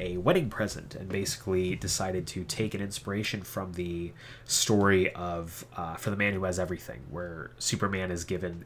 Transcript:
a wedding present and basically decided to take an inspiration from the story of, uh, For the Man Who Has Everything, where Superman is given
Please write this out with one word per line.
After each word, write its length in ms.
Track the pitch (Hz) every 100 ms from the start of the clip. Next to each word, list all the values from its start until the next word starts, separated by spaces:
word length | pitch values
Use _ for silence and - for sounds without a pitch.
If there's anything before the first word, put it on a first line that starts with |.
a 160 | 92 90
wedding 340 | 101 185 117
present 460 | - 104 - - -
and 120 | 95
basically 680 | 98 95 - 101 92 92 90
decided 500 | 92 - 95 92 82
to 140 | 92
take 320 | 87 - 110
an 60 | 98
inspiration 640 | 101 - - 101 107 104
from 320 | 90 - 92
the 380 | 87 87 85 85 - - -
story 680 | - - - 104 98 95 92
of, 500 | - 87 85 82 - - -
uh, 180 | 85
For 160 | 82 -
the 60 | 101
Man 180 | 101
Who 80 | 98
Has 160 | 92 87
Everything, 440 | 87 85 - 58 65
where 440 | 85 87 82 - -
Superman 520 | - 113 101 95 92
is 140 | 85
given 400 | 82 90 90 85